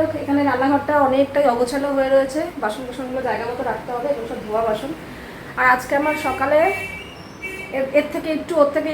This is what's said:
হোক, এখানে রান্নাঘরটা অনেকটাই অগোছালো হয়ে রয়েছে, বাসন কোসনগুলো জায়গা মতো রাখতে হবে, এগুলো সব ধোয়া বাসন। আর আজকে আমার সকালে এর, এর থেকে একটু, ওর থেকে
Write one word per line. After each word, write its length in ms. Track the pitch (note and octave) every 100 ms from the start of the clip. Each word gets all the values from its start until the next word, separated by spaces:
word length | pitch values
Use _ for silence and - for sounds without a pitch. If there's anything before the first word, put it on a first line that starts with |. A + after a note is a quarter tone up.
হোক, 100 | D#4 D4+
এখানে 180 | - C#4+ C#4+
রান্নাঘরটা 440 | B3+ C4+ C#4+ C#4+ D4 C4+
অনেকটাই 380 | C4 C#4 C#4+ C#4+
অগোছালো 340 | A#3+ B3 C#4 C#4 C4+
হয়ে 120 | C4 C4+
রয়েছে, 240 | C4+ D4+ E4+ C#4+
বাসন 200 | - C4+ B3+
কোসনগুলো 340 | C#4 B3+ B3+ A#3+
জায়গা 180 | A3 A#3
মতো 140 | B3 B3
রাখতে 180 | G#3+ - A#3+
হবে, 120 | C#4+
এগুলো 140 | A3+ A3+
সব 80 | A3+ G#3
ধোয়া 160 | G#3+ A3+
বাসন। 220 | G#3+ C4+ E4 - - - - - -
আর 60 | B3+ B3+
আজকে 180 | - C#4+
আমার 140 | D4+ D4 C#4
সকালে 320 | C4 C#4 D4+ F#4+ - - - - - - - - F#4+ - C4+
এর, 80 | C4+ C#4+
এর 80 | D4+
থেকে 160 | D#4+ E4 D#4
একটু, 160 | - E4
ওর 80 | C#4+ D4+
থেকে 140 | D#4